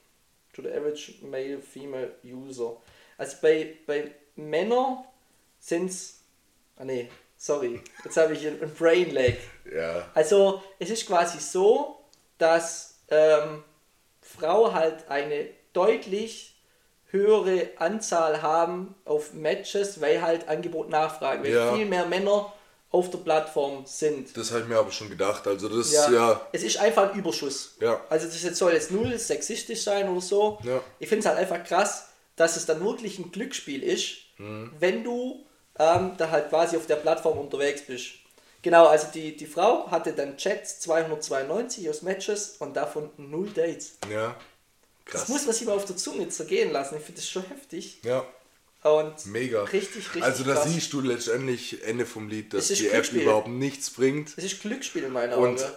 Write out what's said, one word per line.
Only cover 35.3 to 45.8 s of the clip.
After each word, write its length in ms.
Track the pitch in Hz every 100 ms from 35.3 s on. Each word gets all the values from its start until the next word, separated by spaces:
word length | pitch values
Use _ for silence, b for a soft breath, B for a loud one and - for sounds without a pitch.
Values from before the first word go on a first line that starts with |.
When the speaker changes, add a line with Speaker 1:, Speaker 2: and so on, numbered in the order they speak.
| 285 b b _ -
Speaker 1:
ähm, 360 | 160 180 185 -
da 120 | 160
halt 180 | 156 -
quasi 280 | 156 170 165
auf 100 | -
der 100 | 151
Plattform 420 | 156 165 160 143
unterwegs 440 | 139 135 143 143 -
bist. 200 | 123 - - b b b b
Genau, 240 | 175 170 160
also 200 | 151 -
die, 220 | 160 156 -
die 100 | 147
Frau 420 | 170 208 320 -
hatte 220 | 170 170
dann 240 | 147 139 139
Chats 440 | - 214 - -
zweihundertzweiundneunzig 1080 | 175 160 160 151 151 135 135 196 254 226 160
aus 140 | 151
Matches 540 | 175 190 - 202 - -
und 180 | 139 135
davon 340 | 147 151 151 -
null 320 | 139 160 208
Dates. 460 | 160 165 - - - 104
Speaker 2:
Ja. 240 | 107 113 123 - _ _ _ _ _
Krass. 160 | - 180
Speaker 1:
Das 60 | -
muss 160 | 277 254
man 80 |
sich 120 | 220 220
mal 100 |
auf 80 | 202